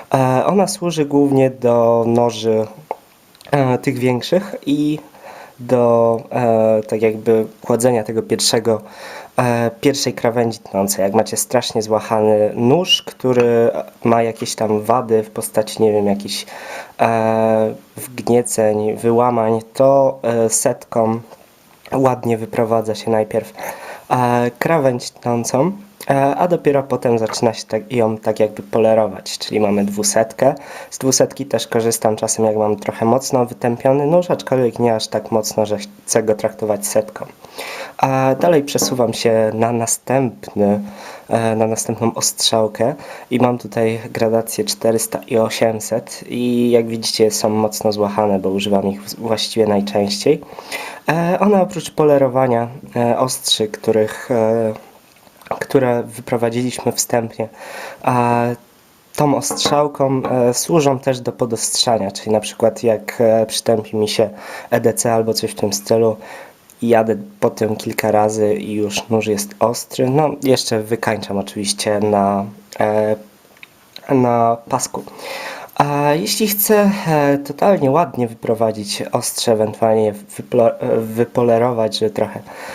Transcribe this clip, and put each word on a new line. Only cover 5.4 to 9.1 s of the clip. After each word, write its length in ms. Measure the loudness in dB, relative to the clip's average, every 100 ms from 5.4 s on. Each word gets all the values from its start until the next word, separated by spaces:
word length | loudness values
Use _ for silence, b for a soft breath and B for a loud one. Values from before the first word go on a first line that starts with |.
| B -16
do, 600 | 0 2 4 4 4 0 -4
e, 500 | -2 2 4 4 2
tak 200 | 0 0
jakby 440 | 0 0 2 2 0 -6
kładzenia 420 | -2 2 2 2
tego 180 | 0 -4
pierwszego, 580 | -2 -2 0 0 0 -2 B B B